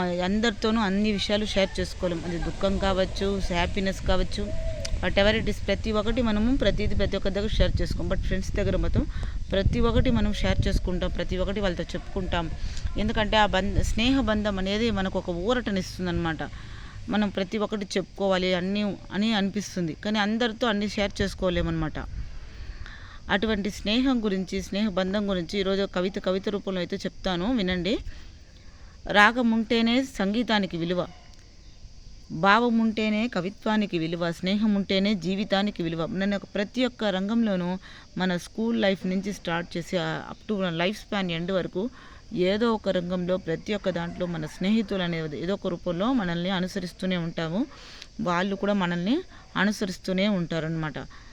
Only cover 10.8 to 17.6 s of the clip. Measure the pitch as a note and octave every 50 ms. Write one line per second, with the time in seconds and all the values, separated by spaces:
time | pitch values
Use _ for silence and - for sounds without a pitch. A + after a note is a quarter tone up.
10.8 | - F#3+ F3+ F3 F#3 F3+ - - F3 - F#3 F3+ F#3 F3+ G3+ G#3+ G3+ F#3 E3+ E3
11.8 | E3 - - E3+ - - - G3 F#3 - - F3 E3 D#3 - - - - - -
12.8 | - - - F#3+ G3+ A3 A3+ A3+ G#3+ G3+ A3 G#3+ G#3+ G3 F#3 F#3 F#3+ G3+ F#3+ F#3
13.8 | F#3+ - - A3 A3+ B3+ C4+ C4+ A#3+ G#3+ G#3+ G#3+ G#3 G#3+ G3+ F#3+ F#3+ G3 G3+ G#3+
14.8 | A#3 A#3 G#3 G3 F#3+ F#3+ - F#3+ F3 - F3 E3+ F3+ G#3+ B3+ B3 A3 A#3 G3+ F#3+
15.8 | F3 - - - F#3 F3+ E3+ E3+ E3+ E3 D#3 C#3+ D3 C#3 - - - - - -
16.8 | - - - - - - A3 G#3 G#3+ G3+ G3+ G3 G3 F3+ - A3